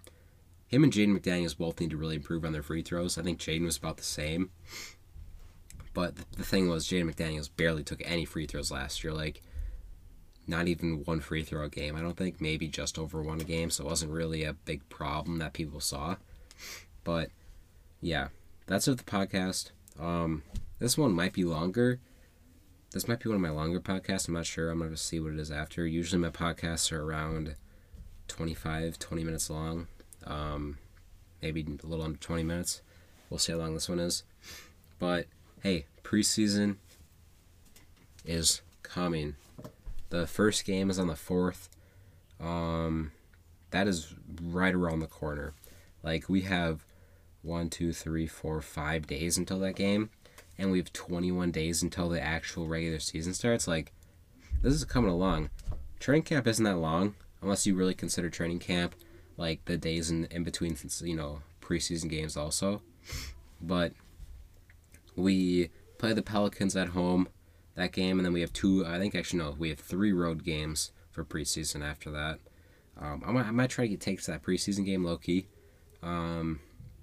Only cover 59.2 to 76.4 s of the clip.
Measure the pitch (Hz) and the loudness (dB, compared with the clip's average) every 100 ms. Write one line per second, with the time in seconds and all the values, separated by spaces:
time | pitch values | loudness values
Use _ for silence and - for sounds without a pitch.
59.2 | - - 82 80 - 87 82 82 82 82 | -16 -6 -4 -2 -2 -2 0 0 0 0
60.2 | 82 85 85 - 85 78 69 - 85 80 | 0 -2 -4 -2 -2 -2 -6 -6 -2 -2
61.2 | 73 73 - - - 85 - 85 80 78 | -4 -8 -14 -12 -2 0 0 -2 -2 -2
62.2 | 78 76 76 - 98 104 - - - - | -4 -4 -2 0 0 0 -6 -20 -10 -8
63.2 | - - - - 82 87 85 - - - | -8 -12 -18 -10 -2 2 0 -2 -20 -20
64.2 | - - - - - - - - - - | -18 -16 -18 -20 -20 -20 -20 -20 -10 2
65.2 | 92 95 90 90 85 - - - 113 110 | 6 6 6 4 2 -2 -20 -2 0 2
66.2 | 101 107 101 - 98 95 90 90 90 90 | 2 2 2 2 0 2 0 2 4 4
67.2 | 90 - - - - - 90 - 92 92 | 4 0 -20 -20 -10 -2 -2 2 4 4
68.2 | 90 87 82 - 101 95 82 87 101 92 | 4 2 0 2 6 6 4 0 0 0
69.2 | 82 87 76 73 80 76 - 90 104 90 | 0 0 0 -2 -2 -4 -4 2 4 6
70.2 | 85 80 85 76 78 76 - - - - | 4 0 -2 -2 -2 -2 -4 -6 -14 -8
71.2 | 78 80 71 78 76 73 73 76 78 76 | -6 -4 -2 -2 -2 -4 -6 -8 -8 -4
72.2 | 78 - - - - - - - 147 143 | -4 -4 -10 -20 -20 -20 -20 -10 -8 -6
73.2 | 123 123 107 117 127 - 117 92 - 95 | 0 0 2 2 2 2 0 0 -2 -4
74.2 | - 78 - 92 - 101 98 95 85 85 | -4 -4 0 2 2 0 2 2 0 0
75.2 | - 90 95 - - - - - 87 85 | 2 2 0 -10 -20 -20 -20 -12 -6 -2
76.2 | 85 82 | -2 -2